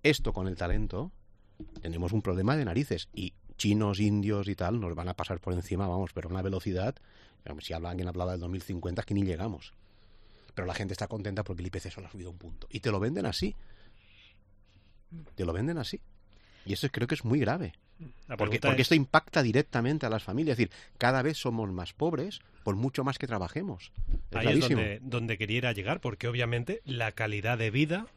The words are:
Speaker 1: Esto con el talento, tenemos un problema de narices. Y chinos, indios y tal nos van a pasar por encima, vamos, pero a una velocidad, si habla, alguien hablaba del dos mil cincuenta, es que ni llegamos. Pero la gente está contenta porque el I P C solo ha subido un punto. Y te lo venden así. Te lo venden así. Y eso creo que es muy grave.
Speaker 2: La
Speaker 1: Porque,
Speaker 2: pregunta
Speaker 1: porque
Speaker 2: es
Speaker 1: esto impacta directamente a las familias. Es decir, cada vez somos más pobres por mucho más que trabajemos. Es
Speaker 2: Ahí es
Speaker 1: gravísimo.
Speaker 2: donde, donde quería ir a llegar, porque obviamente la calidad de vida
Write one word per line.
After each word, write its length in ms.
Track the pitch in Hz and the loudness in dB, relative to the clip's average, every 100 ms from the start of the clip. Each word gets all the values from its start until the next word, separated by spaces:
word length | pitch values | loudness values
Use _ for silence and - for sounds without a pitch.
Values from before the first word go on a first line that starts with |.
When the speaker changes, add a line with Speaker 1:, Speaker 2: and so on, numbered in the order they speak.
Speaker 1:
Esto 300 | - 143 113 | 6 4 2
con 160 | 101 95 | 0 -2
el 80 | 92 | 0
talento, 560 | 87 104 104 92 170 - - - - - - - | 2 2 2 -2 -4 -8 -20 -20 -20 -16 -16 -8
tenemos 300 | 82 82 87 | -6 -2 2
un 100 | 107 | 2
problema 360 | 98 90 98 151 | 2 2 4 2
de 80 | 117 | 2
narices. 420 | 95 143 85 - | 0 0 -2 -4
Y 180 | - 92 - - - | -8 -8 -10 -20 0
chinos, 460 | 104 104 107 98 | 4 4 4 4
indios 480 | 104 104 101 104 101 | 4 4 2 0 -2
y 60 | 95 | -2
tal 260 | 90 117 | 0 0
nos 120 | 92 | -2
van 140 | 82 90 | -4 -6
a 80 | 87 | -4
pasar 240 | 87 90 | -4 -4
por 140 | - | -2
encima, 340 | 90 87 90 98 | -2 0 -2 0
vamos, 240 | 90 92 | 0 -2
pero 140 | - 85 | -6 -4
a 60 | |
una 80 | 92 | -4
velocidad, 540 | 95 95 - 90 101 - - - - - - 76 | -2 -2 -2 -2 -2 -4 -18 -20 -20 -18 -12 -12
si 100 | - | -8
habla, 200 | 82 85 | -6 -4
alguien 180 | 90 90 | -4 -4
hablaba 240 | 87 90 | -2 -2
del 80 | 90 | -2
dos 80 | 87 | -4
mil 120 | 92 | -6
cincuenta, 420 | - 90 90 90 | -6 -6 -4 -4
es 20 | - | -2
que 80 | |
ni 100 | 101 | 0
llegamos. 480 | 98 82 107 82 - - - - - - - - - | 2 0 -4 -6 -12 -20 -20 -20 -20 -20 -20 -20 -12
Pero 120 | - 92 | -6 -6
la 60 | |
gente 180 | 90 98 | -4 -4
está 160 | 92 101 | -4 -6
contenta 380 | 110 101 101 101 | -4 -4 -4 -4
porque 160 | 90 | -4
el 60 | 90 | -4
I 40 | |
P 80 | 107 | -4
C 120 | 92 | -6
solo 160 | - 95 | -12 -14
ha 40 | |
subido 180 | 101 87 | -12 -12
un 80 | 87 | -12
punto. 300 | 85 - - | -12 -10 -8
Y 120 | 107 | -2
te 100 | 120 | 0
lo 80 | 101 | 2
venden 260 | 110 175 139 | 2 0 -2
así. 300 | - 196 - - - - - - - - - - - - - - - - 165 156 - | 0 -2 -4 -14 -20 -20 -20 -20 -20 -20 -20 -20 -20 -20 -20 -20 -20 -18 -18 -14 -4
Te 100 | 90 | -2
lo 80 | |
venden 240 | 87 131 170 | 0 0 -2
así. 240 | 117 - - - - - - - 95 | -4 -8 -12 -20 -20 -20 -20 -16 -6
Y 80 | |
eso 160 | 101 139 | -2 0
creo 160 | - 120 | 0 0
que 80 | - | 0
es 80 | |
muy 160 | 113 143 | 2 4
grave. 320 | 107 165 113 - _ - - - - | 4 2 -2 -8 _ -18 -18 -18 -12
Speaker 2:
La 80 | 110 | 0
Speaker 1:
Porque, 240 | 104 110 | 2 4
Speaker 2:
pregunta 80 | 143 | 4
Speaker 1:
porque 140 | 131 | 6
Speaker 2:
es 60 | 120 | 6
Speaker 1:
esto 80 | 151 | 4
impacta 460 | 135 156 - 160 | 6 4 4 2
directamente 640 | 123 120 151 123 117 151 123 | 4 4 4 2 2 0 0
a 40 | |
las 120 | 110 | -2
familias. 340 | - 110 156 120 | -2 -2 2 4
Es 20 | |
decir, 160 | 110 - - - | 2 0 -20 0
cada 240 | 120 131 | 4 4
vez 160 | 135 156 | 2 0
somos 340 | 131 113 104 | -2 -2 -2
más 220 | 90 92 | -4 -6
pobres 480 | - 156 156 185 - - - - | -2 0 0 -4 -8 -18 -6 -2
por 100 | 98 | 0
mucho 300 | 131 131 135 | 0 0 0
más 120 | 131 | -2
que 80 | 135 | -2
trabajemos. 680 | 104 90 151 190 92 - - - - - | -2 -2 -4 -6 -8 -10 -2 2 2 0
Es 60 | 107 | 0
Speaker 2:
Ahí 100 | 127 | 4
es 40 | |
Speaker 1:
gravísimo. 300 | 147 127 120 | 4 4 4
Speaker 2:
donde, 180 | 107 107 | 2 -2
donde 360 | 127 120 117 104 | -4 -2 -2 -2
quería 200 | 104 113 | 2 2
ir 80 | 123 | 2
a 40 | |
llegar, 300 | 104 95 175 | 0 -2 -2
porque 260 | 127 104 120 | -2 -2 -2
obviamente 540 | 120 117 120 117 214 | 0 0 0 -2 -6
la 300 | - 123 113 | -4 -2 -2
calidad 440 | - 110 104 107 120 | -2 -2 0 0 0
de 140 | 110 | 2
vida 360 | 120 151 175 233 | 2 2 0 -6